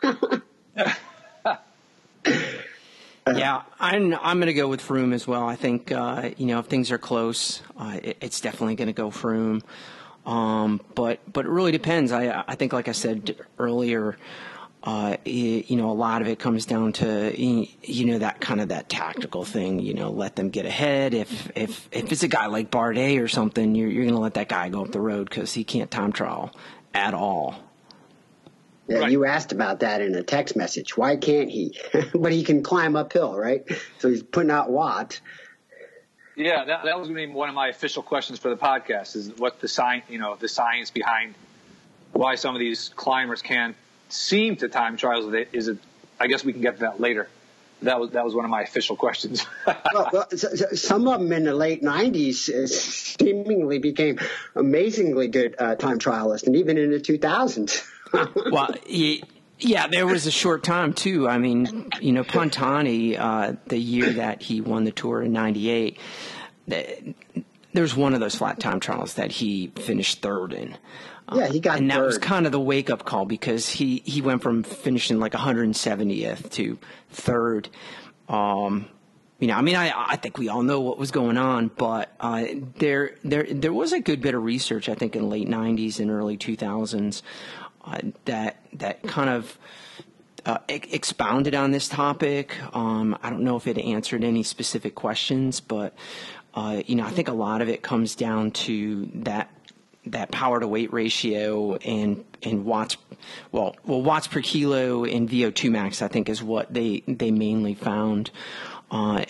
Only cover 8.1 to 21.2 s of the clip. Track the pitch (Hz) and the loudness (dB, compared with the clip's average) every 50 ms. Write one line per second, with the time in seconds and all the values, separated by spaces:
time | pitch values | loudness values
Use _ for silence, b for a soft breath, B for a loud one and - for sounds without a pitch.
8.1 | - - 139 117 - - - 113 - - 117 110 110 101 120 110 104 - 110 107 | -8 -8 -8 -8 -8 -6 -6 -6 -4 -4 -2 -2 -2 -2 -4 -4 -4 -4 -4 -6
9.1 | 104 - - 117 110 110 113 110 110 110 - B B B B B B B B B | -6 -4 -2 -2 0 0 0 0 0 -2 -4 B B B B B B B B B
10.1 | B B B - 117 117 113 110 110 110 107 107 107 101 - - - - 120 117 | B B B -4 -2 0 0 0 2 2 2 2 0 0 -4 -6 -4 -2 0 0
11.1 | 120 - - - - 139 135 - 170 180 185 175 156 156 - 156 170 165 143 120 | -2 -2 -6 -6 -4 -4 -2 0 2 2 2 2 2 2 2 2 2 2 2 2
12.1 | 120 120 123 120 110 - - - 120 - 139 123 131 123 120 123 113 - - 117 | 2 2 0 0 0 -2 -4 -4 -4 -2 -2 0 0 -2 -2 -2 -4 -2 -2 -2
13.1 | 110 107 101 107 107 - - - _ - 120 120 120 120 123 120 117 113 107 107 | -2 -2 -4 -6 -6 -6 -10 -14 _ -4 -2 0 0 0 0 0 0 0 0 -2
14.1 | 101 - B B B B B B B B B B B _ - 117 110 107 104 104 | -4 -6 B B B B B B B B B B B _ -6 -4 -2 -2 0 0
15.1 | 92 - - - 127 123 120 113 113 113 - - 127 120 110 110 107 110 117 113 | -2 -2 -4 -4 -2 0 0 0 0 0 0 0 0 0 2 2 0 0 0 2
16.1 | 113 113 110 110 110 - - 127 113 110 110 - 120 110 110 110 107 - 117 110 | 2 0 0 0 -2 0 0 0 0 0 0 0 0 2 2 2 0 0 0 0
17.1 | 107 104 107 107 - - 123 123 120 117 107 - - - - - 123 120 123 120 | 0 0 0 -2 -2 0 2 2 2 2 0 -2 -6 -12 -10 -6 -2 0 2 2
18.1 | 117 110 110 104 - - - - 120 104 104 90 90 76 - - - - 80 80 | 2 2 0 -2 -4 -4 -4 -2 -2 0 -2 -2 -4 -6 -6 -6 -6 -6 -6 -6
19.1 | 80 - - - - 90 90 - - 107 92 92 95 92 98 101 104 101 101 107 | -6 -6 -8 -6 -6 -6 -6 -4 -4 -2 -2 0 0 -2 -2 -2 -4 -4 -4 -4
20.1 | 107 107 98 98 - - 98 98 - 104 95 92 - - 147 147 139 139 135 135 | -4 -4 -6 -6 -4 -4 -4 -2 0 -2 -2 -2 0 0 2 2 2 2 2 2
21.1 | 120 113 | 0 0